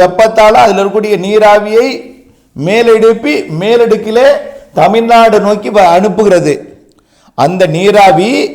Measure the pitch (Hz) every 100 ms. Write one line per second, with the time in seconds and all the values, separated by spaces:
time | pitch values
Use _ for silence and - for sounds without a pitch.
0 | 180 180 220 220 214 226 - 196 196 202
1 | 208 202 185 214 214 208 208 220 262 -
2 | - - _ _ _ - 151 220 233 220
3 | 226 220 285 294 - 160 196 233 233 214
4 | 214 220 269 285 - - - - 165 220
5 | 226 233 226 208 196 208 247 208 180 170
6 | 202 180 208 180 151 139 - - _ _
7 | _ _ _ - 139 185 185 156 196 208
8 | 196 175 196 285 -